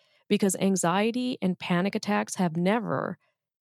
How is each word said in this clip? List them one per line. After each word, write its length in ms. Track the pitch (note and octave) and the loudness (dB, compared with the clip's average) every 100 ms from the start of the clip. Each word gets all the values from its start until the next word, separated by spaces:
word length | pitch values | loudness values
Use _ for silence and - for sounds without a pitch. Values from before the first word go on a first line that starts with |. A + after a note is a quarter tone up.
| _ _ - | _ _ -2
because 280 | G#3 G3 F3+ | 2 2 2
anxiety 800 | G3 F#3+ E3+ F#3 A3 A#3+ B3 - | 2 2 2 2 2 0 -4 -2
and 200 | F#3+ F3 | -2 -2
panic 340 | - F3 G3 | 0 0 0
attacks 400 | G#3+ - G#3 A3 - | -2 -2 -2 -2 -2
have 220 | F3+ D#3+ | -2 0
never 640 | F3+ A3+ F#3 E3 - - _ _ _ _ | 2 0 0 -4 -4 -8 _ _ _ _